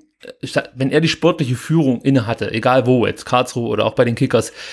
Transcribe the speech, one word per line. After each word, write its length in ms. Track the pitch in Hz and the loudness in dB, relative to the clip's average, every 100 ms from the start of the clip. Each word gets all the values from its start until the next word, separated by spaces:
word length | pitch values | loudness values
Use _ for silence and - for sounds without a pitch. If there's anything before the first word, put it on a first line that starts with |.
| _ _ | _ _
äh, 260 | - - 135 | -20 -16 -6
sta-, 220 | 190 - 123 | -6 -6 -4
wenn 160 | 135 | 0
er 100 | 147 | 2
die 80 | 160 | 0
sportliche 460 | - 165 170 127 123 | 2 0 2 -2 -4
Führung 460 | - 160 139 120 | 0 2 2 0
inne 260 | 139 135 110 | 2 2 0
hatte, 240 | 113 101 | -4 -4
egal 340 | 113 127 131 123 | -2 2 2 4
wo 200 | 127 101 | 2 2
jetzt, 200 | 98 - | -2 -2
Karlsruhe 420 | 123 123 123 117 | 0 0 -4 -4
oder 180 | 107 110 | -2 0
auch 80 | |
bei 120 | - 120 | 0 0
den 100 | 113 | 2
Kickers, 380 | 131 123 - - - | 0 0 -2 -8 -18